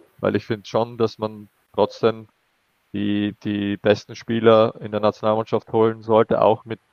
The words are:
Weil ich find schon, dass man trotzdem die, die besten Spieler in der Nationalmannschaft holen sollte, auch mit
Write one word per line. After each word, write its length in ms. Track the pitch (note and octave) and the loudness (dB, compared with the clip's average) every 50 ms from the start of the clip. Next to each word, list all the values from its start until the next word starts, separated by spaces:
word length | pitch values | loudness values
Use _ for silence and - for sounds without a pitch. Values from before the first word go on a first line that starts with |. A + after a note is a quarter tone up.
| _ _ _ - | _ _ _ -4
Weil 160 | G2+ G2+ G2+ G2+ | -4 -2 -2 -2
ich 80 | - | -4
find 240 | - A#2 G#2 G2 - | -4 -8 -8 -8 -6
schon, 280 | - A2+ A2+ A#2+ A#2+ A2+ | -4 -4 -4 -4 -4 -4
dass 200 | A2+ A2 - - | -4 -4 -4 -6
man 320 | A2 G#2+ A2 G#2 G#2 - _ _ _ _ - | -8 -8 -8 -10 -20 -20 _ _ _ _ -2
trotzdem 560 | G#2+ G#2 - - - - A2+ A2 A2 A2 _ _ _ _ _ _ _ _ _ _ _ _ _ - | -2 -2 -2 -2 -2 -2 -2 -2 -2 -12 _ _ _ _ _ _ _ _ _ _ _ _ _ -8
die, 420 | G2+ G#2 G2+ G2+ G#2 G#2 G#2 G2+ _ - | -6 -4 -2 -2 -2 -2 -4 -6 _ -8
die 320 | A2+ G#2 G2+ G2+ G2+ G2+ | -6 -4 -4 -4 -4 -6
besten 400 | - - G#2+ G#2 - - _ A2+ | -2 2 0 0 0 0 _ -20
Spieler 580 | - - - A#2 A2+ A2 A2+ A2+ A2 A2 A2+ - - | -20 -8 -6 -4 2 4 6 6 6 4 2 0 -8
in 120 | - G#2+ | -14 -8
der 100 | G#2 G#2 | -6 -2
Nationalmannschaft 680 | G#2+ G#2+ - - - A2 G#2+ A2 A2 - - G#2+ - - - | -2 -2 -2 0 -2 -2 0 0 -2 -2 -4 -4 -4 -2 0
holen 280 | A2+ A2 A2+ A2+ A2+ | 2 2 2 0 -4
sollte, 400 | G#2+ A2+ A2 A2 A2+ - - A#2 | -4 2 4 4 4 4 2 2
auch 220 | G#2+ G2+ A2 A2 - | 4 2 2 0 -4
mit 160 | A2+ A2 - _ _ | -12 -14 -14 _ _